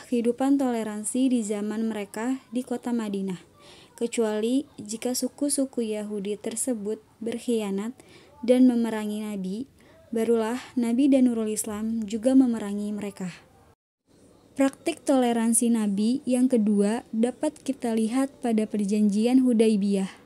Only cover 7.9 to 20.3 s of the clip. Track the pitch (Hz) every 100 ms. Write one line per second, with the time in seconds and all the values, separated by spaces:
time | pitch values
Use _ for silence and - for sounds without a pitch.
7.9 | - - - - - 233 247 254 233 226
8.9 | 220 214 208 214 208 185 202 269 _ -
9.9 | - - 226 226 233 220 254 - - 233
10.9 | 233 285 269 254 226 220 214 - 208 220
11.9 | 226 208 220 233 262 254 226 208 208 208
12.9 | 208 202 196 185 - - _ _ _ _
13.9 | _ _ _ - _ _ - 269 - -
14.9 | 320 - 269 247 233 226 226 240 233 208
15.9 | 196 214 262 - 247 254 247 214 202 202
16.9 | 226 - 220 226 262 302 302 - 269 233
17.9 | 226 220 254 277 - 247 220 214 214 202
18.9 | 214 214 202 226 262 254 226 226 214 202
19.9 | 196 190 - -